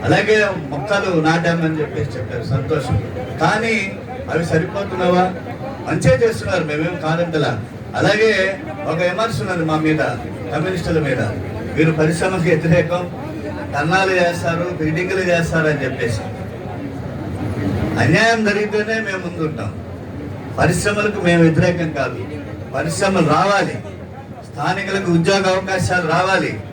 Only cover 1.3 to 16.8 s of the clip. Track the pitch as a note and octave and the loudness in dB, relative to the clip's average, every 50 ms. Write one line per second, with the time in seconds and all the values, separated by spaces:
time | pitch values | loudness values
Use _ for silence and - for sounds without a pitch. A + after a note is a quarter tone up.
1.3 | E3 E3+ E3+ E3+ E3+ E3+ D#3+ D#3+ D#3 D#3 D3 C#3+ - D3+ D3 - - B2+ - - | 2 4 2 2 2 2 0 0 0 -2 -4 -4 -2 -4 -4 -4 -4 -8 -8 -6
2.3 | - A#2+ A#2 A2 - - - - D#3 D3+ - - - - - - - - - - | -6 -6 -4 -2 -2 -2 0 0 -2 -2 0 0 -2 -2 -2 -4 -8 -8 -8 -8
3.3 | - - D#3+ F3+ G#3 G#3+ A3+ A3+ A3 G#3+ G3 - - - - - B3+ - - - | -2 0 2 2 2 2 0 0 0 0 -2 -4 -6 -10 -10 -10 -10 -10 -8 -4
4.3 | E3 E3 E3+ - E3 D#3+ F3+ - - G3+ G3 G3 F#3 F3+ F3 F3+ F3+ F3+ F#3 F#3 | -2 -2 0 2 0 0 0 0 -4 -6 -4 -4 -4 0 2 2 4 4 2 2
5.3 | - - - - - - - - - - - - D#3 F3+ - - - B3 A#3 A3 | -2 -6 -10 -10 -10 -8 -8 -10 -8 -8 -4 -2 -2 2 4 4 6 6 4 2
6.3 | - - - - F#3 F3 D#3 D3 D3+ D3+ D#3+ F3 F3+ - D#3 D#3 E3 E3+ E3+ E3 | 2 0 -2 -2 0 0 0 -2 -2 -2 -2 -2 -4 -2 -2 -2 0 0 0 0
7.3 | D#3+ D3+ C#3 - A#2+ G#2+ G2+ - - - - - - - - F3 G#3 G#3+ A3 A3 | 0 0 0 0 -2 -4 -6 -8 -12 -12 -12 -6 -2 0 2 2 4 4 4 4
8.3 | G3+ F#3+ F#3 F#3+ G3 - - - - - - - D#3 E3+ F3+ F3+ F#3 G#3+ A3+ A#3 | 4 2 0 0 -2 -6 -8 -10 -8 -6 -4 -4 -2 0 0 0 2 0 -2 0
9.3 | - - G#3 F#3+ F3+ F3 D#3+ D#3 D#3 D#3 D#3 D#3 D#3 C#3+ B2+ B2 - - - - | 0 -2 -2 -2 -2 -2 0 0 0 2 2 2 2 2 0 -2 -2 -4 -8 -8
10.3 | - - - - C#3+ D3+ E3 F#3 F#3 E3+ - E3+ D#3+ D#3 C#3+ C3+ B2+ - A2 - | -8 -8 -6 -4 -2 -2 -2 -2 -2 -2 -2 0 0 2 2 2 0 0 0 -2
11.3 | - - - - - - - - - C#3+ E3 D#3+ D#3+ D3+ D#3 E3 E3+ - F#3 F#3+ | -2 -4 -6 -6 -8 -8 -8 -4 2 2 4 4 4 2 2 2 2 2 0 0
12.3 | F#3+ - D#3+ E3+ D#3+ D#3 D#3+ E3 E3+ F3 D#3 E3 F3 F3+ F3+ F3 - - - - | 0 2 2 4 2 4 4 4 4 4 4 2 0 -2 -2 -4 -8 -8 -8 -8
13.3 | - - - - - - - - C#3 C#3+ D3+ E3 F#3 F#3+ G3 F#3+ F#3 F3+ F3 F3 | -8 -6 -8 -6 -6 -6 -6 -4 -2 -2 0 2 4 4 4 4 4 4 2 2
14.3 | E3+ - F3 E3+ E3 E3 F3 F3+ F3+ D#3 D#3 D#3 D#3+ E3+ F3+ F#3 F#3+ F#3+ F#3 F3+ | 2 0 -2 0 0 0 -2 -2 -2 -2 -2 0 0 0 -2 0 0 0 2 2
15.3 | F3 E3+ D#3+ D#3 E3 D#3+ D#3 D#3 D3 C3+ C3 C3 B2+ B2+ A#2+ A2+ G#2+ - - - | 2 2 2 2 0 2 2 2 2 0 -2 -4 -2 -2 -2 -2 -2 -4 -4 -8
16.3 | - - - - - - - - - C3 | -8 -8 -10 -10 -10 -10 -10 -8 -8 -8